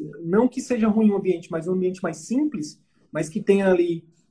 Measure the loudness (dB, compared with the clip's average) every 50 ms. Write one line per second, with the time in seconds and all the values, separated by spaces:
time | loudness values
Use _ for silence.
0 | -12 -12 -12 -10 -6 0 2 2 2 2 0 -4 -6 -4 -2 0 2 2 4 4
1 | 4 4 4 2 0 0 -2 -2 -4 -8 -8 -6 -4 -2 -2 0 0 -2 -2 -4
2 | -6 -8 -8 -8 -8 -4 -2 -2 -2 -2 -2 -6 -8 -10 -12 _ _ _ _ _
3 | _ _ -6 -6 -6 -4 -6 -2 2 2 4 4 4 4 4 4 4 0 -2 -4
4 | -8 -14 _ _ _ _